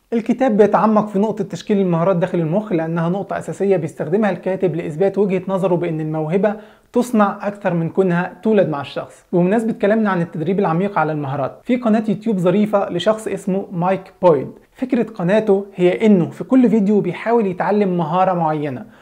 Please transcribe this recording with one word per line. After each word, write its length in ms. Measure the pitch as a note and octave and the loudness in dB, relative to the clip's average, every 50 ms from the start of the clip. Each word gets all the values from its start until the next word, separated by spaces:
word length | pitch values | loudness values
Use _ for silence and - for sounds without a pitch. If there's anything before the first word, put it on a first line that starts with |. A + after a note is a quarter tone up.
| _ _ A#3+ | _ _ -4
الكتاب 440 | A#3 G#3 - A#3 B3 C4 C4+ G#3+ G3 | -4 -2 -2 0 0 0 2 4 4
بيتعمق 500 | G#3+ G3+ G3+ - G3 A3 G#3+ G#3+ G#3 G#3 | 4 4 4 4 2 4 4 2 0 0
في 120 | - F#3+ | 0 0
نقطة 240 | G#3 A3 G#3+ - F#3+ | 0 0 -2 -4 -6
تشكيل 340 | - - - - - G#3+ G3 | -8 -8 -10 -4 -2 0 0
المهارات 380 | G3 F3+ E3+ D#3+ E3 F#3+ F#3+ | 2 2 2 2 4 4 4
داخل 240 | E3+ F#3 F3+ - F3 | 2 0 0 0 0
المخ، 340 | E3 D3+ E3 G#3+ G#3+ - - | 0 0 0 -2 -2 0 -2
لأنها 360 | D#3+ D#3+ D#3+ E3 E3+ E3 E3+ | -2 -2 -2 -2 -2 0 0
نقطة 280 | F#3 G3+ F#3+ - - - | -2 -2 -4 -6 -6 -8
أساسية 400 | - - D#3 - F#3+ G3+ F#3+ F3+ | -6 -8 -6 -2 0 2 2 2
بيستخدمها 540 | E3 D#3 - - D#3 - E3+ G#3+ A3 G3 | 0 -4 -6 -8 -4 -2 0 0 0 0
الكاتب 440 | F3+ F3 - F#3+ F#3 F#3 F#3+ F3+ D3 | -2 -2 -4 -4 -2 0 0 -2 -2
لإثبات 420 | E3 E3+ F3 D3 D3+ G3 G3 F#3+ F#3+ | -2 -6 -6 -2 0 0 0 2 0
وجهة 240 | G#3 F#3+ F#3 F#3 F#3 F#3+ | 0 0 0 -2 -2 -2
نظره 280 | F#3+ F#3 F3 F#3 F3 | -2 -2 0 0 0
بأن 260 | E3+ F3 F3 D#3+ D#3 | 0 0 -2 -4 -4
الموهبة 540 | D#3 D#3 D#3 D#3 D#3 D3+ F3 G3 G3 G#3+ G3+ G#3 - - - _ _ _ - | -4 -4 -4 -4 -2 -2 0 0 0 0 -2 -4 -10 -18 -20 _ _ _ -2
تصنع 440 | B3 A#3+ - - G#3+ G#3 G#3 G#3+ - | -2 -2 0 2 2 2 2 0 -4
أكثر 320 | - G3+ G3+ - - F#3+ E3+ | -6 -8 -8 -4 -4 -2 -2
من 160 | E3+ E3 D#3+ | 0 -2 -2
كونها 440 | - - F#3+ F#3 E3+ F3 F3+ - - - - | 0 0 0 2 0 0 -2 -4 -8 -6 -2
تولد 260 | A3 A3 G3 F3+ D#3 | 2 2 2 2 2
مع 120 | D3+ C#3 | -2 -6
الشخص. 440 | C#3 - - D#3+ D3 - - - _ _ - | -8 -10 -10 -12 -12 -12 -16 -20 _ _ 0
بمناسبة 400 | F3 F3 F3+ G3+ A#3 A3+ A3 - | 2 2 2 2 0 0 -2 -2
كلامنا 360 | - - G3 G#3+ A3 A3 G3+ | -2 0 0 2 2 2 0
عن 120 | F#3+ F3 | 0 0
التدريب 380 | E3+ E3+ - D#3 D3+ D#3+ G3 F3+ | -2 -4 -4 -4 -2 -2 0 0
العميق 400 | G3+ E3+ D#3+ E3 G3 G3+ G3+ E3+ | 0 0 0 0 -2 -2 -2 -2
على 120 | D#3 D3+ | -2 -2
المهارات، 480 | D#3 D3+ C#3+ C3 C#3+ C#3 C3 B2+ - - - | -2 -4 -4 -4 -4 -4 -4 -6 -6 -8 -4
في 120 | - B3 | -2 -2
قناة 280 | B3 - A3+ G#3 A#3 A3 G#3+ | 0 2 2 2 2 0 -2
يوتيوب 300 | F#3+ - - A3+ A3 F#3 | -4 -2 -2 -2 -2 0
ظريفة 520 | E3+ F3+ F3 G#3 G#3 G3+ - G3+ G3 - | 2 2 2 2 2 2 0 0 -2 -2
لشخص 380 | F3 E3+ - G#3+ G#3+ G#3+ - G#3 | -4 -2 0 0 0 0 -4 -8
اسمه 380 | G3 F3+ - - F#3 G3 G#3 - | -8 -6 -4 -4 -4 -4 -4 -6
مايك 420 | G#3+ E3+ F3 F#3 G3 F#3+ F#3+ - - _ | -6 -2 -2 0 -2 -2 -4 -10 -6 _
بويد. 260 | F#3 F3+ D#3 C3+ C3+ C#3 - - - _ _ | 2 4 4 2 0 -6 -12 -18 -20 _ _
فكرة 300 | - C4 B3+ C#4 A#3 A3 | -10 -4 -2 -2 -2 -2
قناته 640 | G#3+ - - F3+ E3+ G3+ A3 G#3+ G#3 G3 G3 G3+ - - | -2 -4 -4 -2 0 2 2 2 2 2 0 0 -4 -4
هي 300 | - F3+ F3+ F3+ - A3+ | 0 0 2 2 2 4
إنه 240 | G#3+ G#3 F3+ D#3+ C#3 | 4 4 4 4 0
في 140 | - - E3+ | -4 -10 -4
كل 260 | - C4 C4 B3 G#3+ | 0 4 4 4 4
فيديو 320 | G3 A3+ G3 G3 G#3+ G3+ | 4 2 2 2 2 2
بيحاول 440 | E3+ F3 E3 - - A3 A#3 A#3+ G#3+ | 0 -2 -4 -6 -2 0 0 2 2
يتعلم 520 | F#3+ F3 - E3+ F3 G3+ G#3 G#3 F#3+ F3+ F3 | 0 -2 -2 -2 0 0 2 0 0 0 -2
مهارة 360 | E3 C#3+ E3 F#3 F#3 F#3+ F3+ | -2 0 0 2 2 2 2
معينة، 520 | E3+ E3 D#3 D#3 D3+ D3 D3 C3 A#2+ - - - - | 0 0 -2 -2 -2 -4 -6 -6 -8 -12 -16 -20 -20